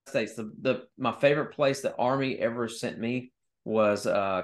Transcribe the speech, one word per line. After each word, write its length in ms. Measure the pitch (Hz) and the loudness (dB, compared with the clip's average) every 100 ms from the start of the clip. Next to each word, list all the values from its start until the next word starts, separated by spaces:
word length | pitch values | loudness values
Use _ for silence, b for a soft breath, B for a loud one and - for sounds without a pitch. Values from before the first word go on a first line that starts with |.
| - | -6
States. 280 | 131 107 | -2 -2
The, 180 | - 107 - | -6 -12 -4
the, 220 | 131 123 - - | -2 -2 -4 -6
my 140 | 127 | -4
favorite 420 | - 143 147 - | 2 4 4 0
place 260 | - 139 135 | 0 0 2
the 160 | - - | -2 0
Army 400 | 123 135 131 - | 0 2 0 -2
ever 320 | 113 120 117 | -2 -2 -6
sent 300 | - 120 - | -4 -8 -4
me 340 | 117 127 123 _ _ _ | -4 -4 -6 _ _ _
was, 420 | - 110 104 101 104 | -2 2 4 2 2
uh, 360 | 95 98 92 | 0 0 -2